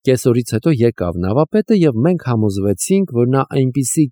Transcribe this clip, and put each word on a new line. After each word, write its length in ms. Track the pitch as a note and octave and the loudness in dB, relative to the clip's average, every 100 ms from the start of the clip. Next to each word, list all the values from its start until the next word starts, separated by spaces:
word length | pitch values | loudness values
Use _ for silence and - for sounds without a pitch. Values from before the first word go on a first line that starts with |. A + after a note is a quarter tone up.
| C3 | 0
կեսօրից 440 | B2+ C3 A#2+ A#2+ | 2 2 0 0
հետո 240 | A2 E3 | -2 0
եկավ 460 | B2+ A#2 - F2 F2 | 2 0 0 -4 -2
նավապետը 580 | F#2 B2 D#3 G#3+ - G#3 | -2 0 0 -2 0 2
և 220 | D#3 A2+ | 2 2
մենք 260 | D#3+ F3 B2 | 0 0 -2
համոզվեցինք, 880 | A2+ G#2+ G2 G2+ F#2+ - G3 F#3+ | 0 0 0 -2 -2 0 0 0
որ 160 | A#2+ B2 | 0 0
նա 140 | C3+ B2+ | 0 0
այնպիսի 580 | C#3+ C3 C#3 B2+ E3 C#3 | -2 -2 -2 -2 -2 -2